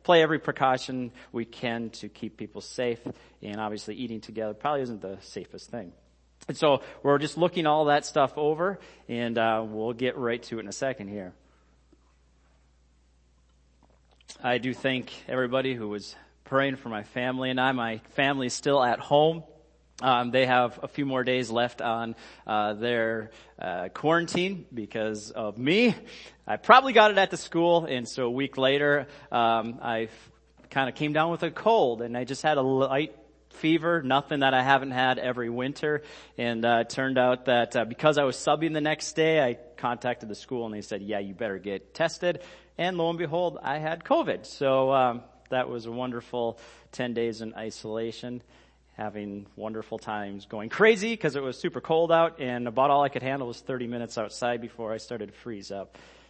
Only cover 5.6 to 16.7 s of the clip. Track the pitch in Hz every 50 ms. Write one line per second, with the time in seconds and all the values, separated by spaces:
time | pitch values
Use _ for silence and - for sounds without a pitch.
5.6 | - - - 120 95 85 - _ _ _ _ _ _ _ _ _ - - 139 -
6.6 | 165 147 139 127 - - - - - 139 143 139 151 147 - 160 175 170 - 180
7.6 | 160 151 151 156 156 147 147 147 143 - - 156 139 - - 151 151 147 156 151
8.6 | 175 196 190 180 - - - - - - 120 117 120 117 117 117 113 113 113 110
9.6 | 110 107 107 107 110 120 123 113 127 123 - - 123 117 120 120 120 - 117 113
10.6 | 101 101 95 - 135 135 123 113 101 98 104 104 92 90 - _ _ _ _ _
11.6 | _ _ _ _ _ _ _ _ _ _ _ _ _ _ _ _ _ _ _ _
12.6 | _ _ _ _ _ _ _ _ _ _ _ _ _ _ _ _ _ _ _ _
13.6 | _ _ _ _ _ _ _ _ _ _ _ _ _ _ - - - 123 123 120
14.6 | 117 131 120 - - 135 131 127 123 - - - - - 127 127 127 120 123 131
15.6 | 131 135 127 120 110 104 104 104 98 - - - - _ _ _ _ - 135 135
16.6 | 139 139